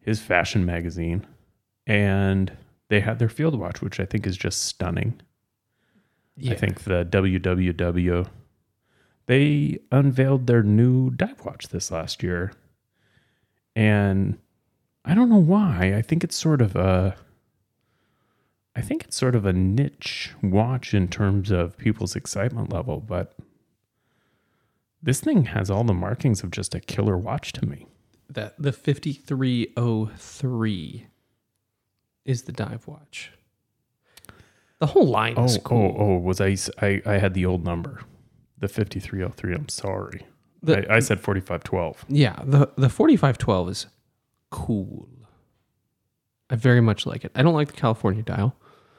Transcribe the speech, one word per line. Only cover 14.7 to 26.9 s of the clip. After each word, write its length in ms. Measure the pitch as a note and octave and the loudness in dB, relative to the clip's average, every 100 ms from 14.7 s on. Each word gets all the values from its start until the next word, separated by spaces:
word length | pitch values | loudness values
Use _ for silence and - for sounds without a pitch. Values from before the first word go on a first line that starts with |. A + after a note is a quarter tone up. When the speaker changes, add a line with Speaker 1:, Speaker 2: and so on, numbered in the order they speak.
| _ _ _ | _ _ _
Speaker 1:
I 100 | - | 0
don't 140 | G3 B3 | 4 6
know 80 | G#3 | 6
why. 540 | D#3+ G3+ G3 F2 C3 G#2 | 6 4 2 2 2 2
I 60 | |
think 200 | - E3+ | 0 -2
it's 120 | - - | -2 -2
sort 240 | D#3+ C#3+ | 2 4
of 140 | G#2+ F2+ | 2 2
a, 400 | F#2+ F#2 F#2+ - - _ _ _ _ _ _ _ _ _ _ _ _ _ _ A#2+ | 2 4 2 -2 -12 _ _ _ _ _ _ _ _ _ _ _ _ _ _ -8
I 40 | |
think 240 | - D#4+ | -6 -6
it's 120 | - - | -8 -4
sort 180 | B2+ | 0
of 100 | A#2+ G2 | 2 2
a 60 | |
niche 800 | F2+ F#2+ A2 C#3+ - - - - - | 2 2 2 0 -4 -12 -10 -12 -4
watch 520 | G2 G2 A#2 B2+ - | 0 2 2 -2 -2
in 140 | G2+ F2 | 0 0
terms 420 | - G2+ G2 F#2+ | 0 0 0 0
of 260 | F2+ F2 - | 0 -2 -2
people's 380 | G#2+ G#2+ F#2+ - | -4 -2 -4 -6
excitement 560 | - G2+ A#2+ A2+ - | -8 -4 -4 -4 -6
level, 280 | F2 - - | -6 -6 -8
but 340 | G#2+ F2+ - - - _ _ _ _ _ _ _ _ _ _ _ _ _ _ _ | -6 -6 -6 -12 -20 _ _ _ _ _ _ _ _ _ _ _ _ _ _ _
this 180 | D#3 C#3 | -2 -2
thing 260 | D#4 A#3+ A#2 | 2 2 2
has 240 | A2 F#2 | 0 -2
all 140 | G2+ | 0
the 80 | A#2 | 0
markings 480 | F2+ F#2 - C#3 G#2 | 0 -2 -2 0 0
of 80 | F2+ | -4
just 240 | F#2 F#2+ | -8 -8
a 60 | E2+ | -8
killer 360 | - | -8